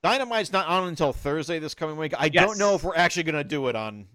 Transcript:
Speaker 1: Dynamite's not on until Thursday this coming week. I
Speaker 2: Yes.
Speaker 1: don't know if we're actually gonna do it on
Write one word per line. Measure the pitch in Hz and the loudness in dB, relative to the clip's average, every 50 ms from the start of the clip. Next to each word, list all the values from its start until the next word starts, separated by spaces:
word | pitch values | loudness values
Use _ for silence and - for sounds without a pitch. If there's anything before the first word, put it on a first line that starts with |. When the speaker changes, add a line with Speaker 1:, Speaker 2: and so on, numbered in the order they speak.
Speaker 1:
Dynamite's | - 175 233 269 262 240 233 220 202 160 | 2 2 2 2 0 -2 -2 -2 -2 0
not | 180 190 180 | 0 -2 0
on | 156 175 185 185 180 | 2 0 0 0 -2
until | 165 - 156 139 | -2 0 0 0
Thursday | 127 - - 143 147 160 151 165 175 160 | 0 -2 -4 -2 -2 -2 -2 -4 -4 -4
this | 156 151 - | -4 -8 -6
coming | - 165 156 151 | -6 -6 -6 -4
week. | 156 160 147 - 123 | -6 -4 -4 -2 0
I | 143 156 | 0 4
Speaker 2:
Yes. | 151 175 180 | 6 6 4
Speaker 1:
don't | 208 214 196 | 4 4 2
know | 208 208 202 | 2 2 2
if | 165 | 2
we're | 143 185 170 | 0 0 2
actually | 165 175 165 - 175 160 | 2 2 2 2 -2 -2
gonna | 160 151 147 143 | -2 -2 -2 -2
do | - 151 143 135 127 | -2 -4 -2 0 0
it | 117 | 0
on | 110 110 110 104 104 98 95 | -2 -4 -6 -8 -12 -18 -18